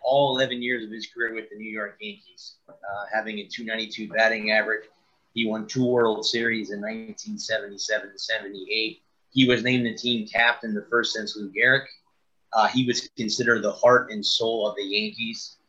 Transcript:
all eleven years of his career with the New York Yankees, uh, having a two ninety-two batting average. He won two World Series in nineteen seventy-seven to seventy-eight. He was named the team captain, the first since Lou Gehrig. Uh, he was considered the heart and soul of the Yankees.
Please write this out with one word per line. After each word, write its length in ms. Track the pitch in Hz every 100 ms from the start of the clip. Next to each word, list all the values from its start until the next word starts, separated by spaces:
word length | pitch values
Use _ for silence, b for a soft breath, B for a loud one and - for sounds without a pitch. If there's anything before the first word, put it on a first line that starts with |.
all 320 | 127 139 139 127
eleven 260 | 127 123
years 220 | 120 120
of 80 | 107
his 160 | 110 107
career 260 | 117 113
with 160 | 110 107
the 60 | 104
New 160 | 110
York 240 | 107 104 -
Yankees, 540 | 107 101 _ - - - -
uh, 380 | 98 98 101 98
having 260 | 110 107 107
a 80 | 95
two 160 | -
ninety-two 460 | 110 113 107 - 107
batting 420 | 110 113 113 107
average. 380 | 107 107 107 - _ _ _ _
He 140 | 113 110
won 180 | 110 107
two 200 | 131 123
World 400 | 123 117 107 107
Series 460 | 117 117 113 98
in 100 | 104
nineteen 580 | 104 113 110 104 107 104
seventy-seven 720 | - 110 101 98 - 107 101
to 80 | 98
seventy-eight. 800 | - 110 101 98 92 113 110 - _ _ _
He 160 | 135 127
was 160 | 120
named 220 | 123 127 117
the 80 |
team 340 | 110 123 117 107
captain, 460 | 113 117 120 113
the 120 | 104 -
first 240 | 117 110
since 240 | 113 104 107
Lou 120 | 101
Gehrig. 360 | 98 123 135 - - _ _ _ _ -
Uh, 160 | 110 104
he 180 | 127 123
was 220 | 117 - -
considered 460 | 110 - 120 110
the 80 | 101
heart 400 | - 120 123 107
and 140 | 107 98
soul 420 | - 113 113 104
of 80 | 104
the 80 |
Yankees. 720 | 98 104 107 107 113 113 - -